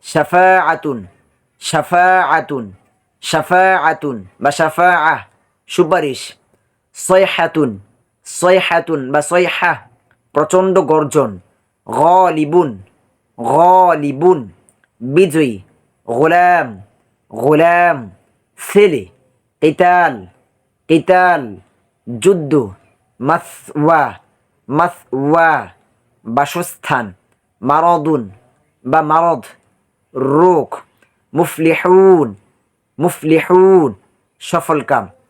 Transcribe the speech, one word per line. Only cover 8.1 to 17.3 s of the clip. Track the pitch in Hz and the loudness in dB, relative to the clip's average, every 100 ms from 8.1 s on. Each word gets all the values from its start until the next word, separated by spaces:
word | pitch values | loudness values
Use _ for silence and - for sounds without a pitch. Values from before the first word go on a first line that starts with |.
| _ - | _ -18
সয়হাতুন | - 175 185 180 170 170 156 131 | -4 2 2 0 -4 -2 -6 -2
বা | 151 | -4
সয়হাহ | 147 175 175 - 175 135 - _ _ _ _ | -2 -2 -2 -2 -2 -4 -10 _ _ _ _
প্রচণ্ড | 147 147 185 190 185 | -4 0 0 2 0
গর্জন। | 151 156 147 151 117 92 _ _ _ _ - | 0 0 0 -2 -2 -6 _ _ _ _ -10
গালিবুন, | 113 160 180 180 156 147 175 156 98 98 _ _ _ _ - | 0 2 4 2 0 0 0 0 -6 -20 _ _ _ _ -10
গালিবুন | 120 139 175 185 180 160 147 135 175 165 104 _ _ _ _ _ | -2 2 4 6 4 2 -4 0 0 0 -4 _ _ _ _ _
বিজয়ী। | 123 151 190 156 139 101 - _ _ _ - | -2 0 2 0 -2 -4 -16 _ _ _ -8
গোলাম, | 117 160 175 180 175 131 98 98 _ _ _ _ | -2 2 2 2 0 -2 -12 -20 _ _ _ _